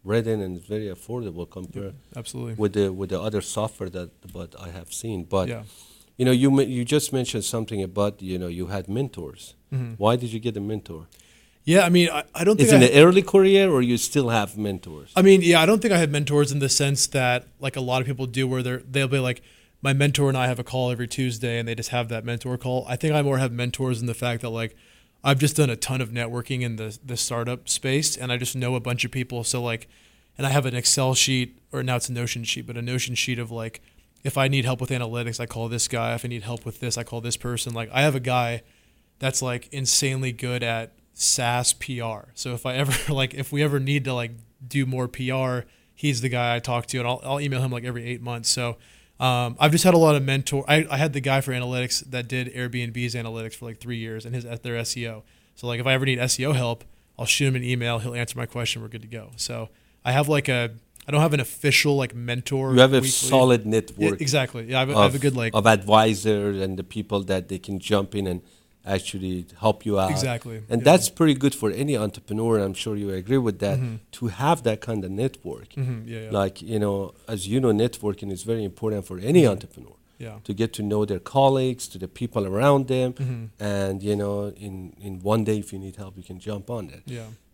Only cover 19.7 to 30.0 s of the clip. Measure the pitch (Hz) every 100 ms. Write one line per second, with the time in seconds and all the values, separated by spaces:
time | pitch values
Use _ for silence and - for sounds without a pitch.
19.7 | _ 139 135 143 139 139 131 127 123 -
20.7 | 131 123 120 120 - 127 113 123 117 117
21.7 | 117 113 123 117 117 117 120 127 127 127
22.7 | 123 - 123 156 151 143 131 131 120 123
23.7 | 123 131 117 120 113 123 117 120 113 113
24.7 | - _ _ _ _ 135 139 147 147 139
25.7 | 113 - 131 117 120 117 120 113 131 123
26.7 | 110 110 107 127 120 - 120 117 123 -
27.7 | - 135 135 151 - 127 123 123 131 123
28.7 | 127 123 123 123 131 123 120 113 123 120
29.7 | 113 - _